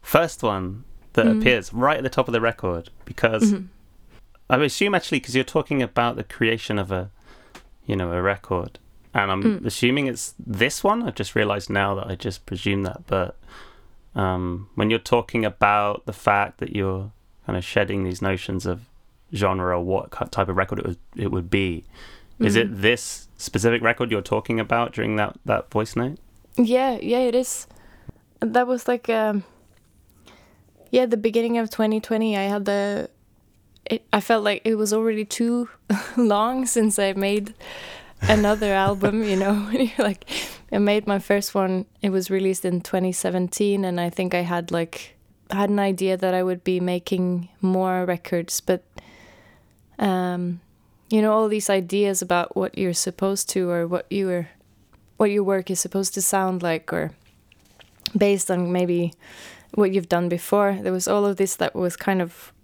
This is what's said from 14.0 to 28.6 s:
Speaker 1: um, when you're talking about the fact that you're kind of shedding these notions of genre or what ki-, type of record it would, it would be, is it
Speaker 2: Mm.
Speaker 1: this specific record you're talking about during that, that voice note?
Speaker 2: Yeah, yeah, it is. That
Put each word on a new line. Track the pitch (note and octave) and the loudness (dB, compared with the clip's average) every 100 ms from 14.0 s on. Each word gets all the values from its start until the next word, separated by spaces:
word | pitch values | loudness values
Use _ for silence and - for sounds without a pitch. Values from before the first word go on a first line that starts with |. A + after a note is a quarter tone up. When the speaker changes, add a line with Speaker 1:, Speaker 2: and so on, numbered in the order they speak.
| - | -12
Speaker 1:
um, | - F#2+ F#2 F2+ F2 G2 - | -2 0 0 -2 -6 -8 -2
when | G#2+ | 0
you're | A2+ - A#2+ | 0 2 0
talking | A#2+ A#2+ | 2 0
about | G#2+ - G#2 G#2 G#2 G#2 - | 0 2 4 4 2 -2 -6
the | |
fact | - - G2+ G2+ - | -2 2 2 2 -4
that | - G#2 | -6 -2
you're | F#2+ F#2+ G2+ - _ - - | -2 -2 -6 -14 _ -20 -6
kind | G2 | -4
of | |
shedding | F2+ - G2+ G2+ | 0 0 0 0
these | F#2 F#2 | -2 -2
notions | G2 F#2+ - F#2+ F#2 | -2 -2 -2 -4 -4
of | F2+ A2+ - - _ _ | -6 -8 -20 -20 _ _
genre | G2 G2 F#2+ F2+ F2 | 0 0 2 0 0
or | |
what | F2 F#2+ - | 0 -2 -2
ki-, | - - | -8 -6
type | - A2 | -2 -2
of | F#2 | 0
record | F#2+ - | -2 -2
it | - | -6
would, | F2 - - | -8 -12 -6
it | G#2+ | -2
would | F#2+ F2 | -2 0
be, | G2+ F#2+ E2 - - - - - - | 0 0 -2 -10 -20 -20 -20 -20 0
is | A3+ G#2 | 2 4
it | G3+ | 2
Speaker 2:
Mm. | G#2 | 2
Speaker 1:
this | G#2 A#2+ - - - - | 2 2 -2 -12 -16 -14
specific | - A2 A2+ A#2 | -6 0 2 4
record | A#2 A#2+ B2 | 2 2 0
you're | A2 F#2+ G#2+ | -2 0 -2
talking | - A#2 | 0 -2
about | G#2+ A#2 A#2+ | 0 0 0
during | - A2 G#2+ | -2 -2 0
that, | G#2 - | -2 -4
that | - G#2+ - | -2 -2 0
voice | G#2 A2 - | -4 -2 -2
note? | B2 D#3 - - _ - | -4 -6 -16 -20 _ 0
Speaker 2:
Yeah, | A#3+ B3 C4 A#3 | 2 4 2 -2
yeah, | - A#3+ | -2 0
it | B3+ | 2
is. | A#3+ B3+ - - - - - - - _ _ | 0 -2 -6 -12 -20 -20 -20 -20 -20 _ _
That | A3+ A#3 | 0 2